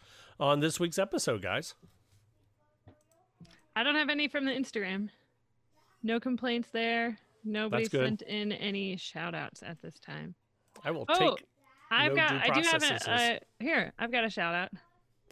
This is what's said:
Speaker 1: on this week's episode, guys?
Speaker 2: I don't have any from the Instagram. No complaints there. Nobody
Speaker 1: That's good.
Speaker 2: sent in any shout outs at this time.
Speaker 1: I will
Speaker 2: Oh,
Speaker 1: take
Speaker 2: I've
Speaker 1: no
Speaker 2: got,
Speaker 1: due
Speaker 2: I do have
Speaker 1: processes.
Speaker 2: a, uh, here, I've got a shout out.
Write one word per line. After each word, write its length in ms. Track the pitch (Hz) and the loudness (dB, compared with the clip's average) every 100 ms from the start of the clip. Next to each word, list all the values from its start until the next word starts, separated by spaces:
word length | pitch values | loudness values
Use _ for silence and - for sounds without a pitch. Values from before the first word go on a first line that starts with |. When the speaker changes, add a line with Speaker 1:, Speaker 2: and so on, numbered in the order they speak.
| - - - - | -12 -20 -20 -2
Speaker 1:
on 220 | 143 147 | 2 4
this 220 | 160 - | 2 0
week's 180 | 175 190 | -2 0
episode, 420 | 196 339 - 110 | -2 0 0 -2
guys? 340 | 92 117 - - - _ _ _ _ _ _ _ _ _ - - _ _ _ _ - - _ | -2 -4 -4 -16 -20 _ _ _ _ _ _ _ _ _ -20 -20 _ _ _ _ -20 -20 _
Speaker 2:
I 100 | 220 | 0
don't 120 | 269 302 | 2 4
have 140 | 294 | 2
any 180 | 294 294 | 0 0
from 160 | 294 | 0
the 80 | 269 | 0
Instagram. 560 | 269 254 220 185 190 208 _ _ _ _ _ _ _ _ - | -2 -2 -4 -2 -2 -4 _ _ _ _ _ _ _ _ -8
No 160 | 220 233 | -2 -2
complaints 480 | 262 240 254 240 233 | 0 -2 0 -2 -2
there. 440 | 226 226 233 233 214 _ _ 214 | -2 0 0 -2 -4 _ _ -6
Nobody 380 | 214 214 240 | -2 0 0
Speaker 1:
That's 80 | 220 | 0
good. 120 | 139 165 | 2 2
Speaker 2:
sent 160 | 214 | 0
in 280 | - 208 208 | -4 -4 -2
any 420 | - 202 196 190 185 | -2 -4 -2 -4 -6
shout 380 | - 160 170 160 | -8 -8 -6 -6
outs 280 | 147 - | -8 -10
at 180 | - 160 | -14 -12
this 180 | 165 - | -14 -16
time. 340 | - 147 160 - _ _ _ - 147 | -14 -12 -12 -14 _ _ _ -8 -4
Speaker 1:
I 60 | |
will 140 | 160 123 | -4 0
Speaker 2:
Oh, 260 | 349 - 196 | 4 4 2
Speaker 1:
take 100 | - _ _ _ - | -10 _ _ _ 0
Speaker 2:
I've 200 | 233 302 | 2 4
Speaker 1:
no 40 | 330 | 4
Speaker 2:
got, 140 | 311 | 4
Speaker 1:
due 80 | - | 4
Speaker 2:
I 100 | 226 285 | 4 4
do 60 | 330 | 4
have 100 | 320 | 4
Speaker 1:
processes. 260 | 294 - - | 2 0 0
Speaker 2:
a, 280 | 240 233 220 | 2 2 0
uh, 40 | - - | -8 -6
here, 340 | 269 285 - - | 0 0 -2 -4
I've 120 | 233 | -2
got 120 | 247 | 0
a 60 | 220 | 0
shout 260 | 202 170 175 | 0 -2 -2
out. 140 | 185 190 _ _ _ _ - | -4 -10 _ _ _ _ -4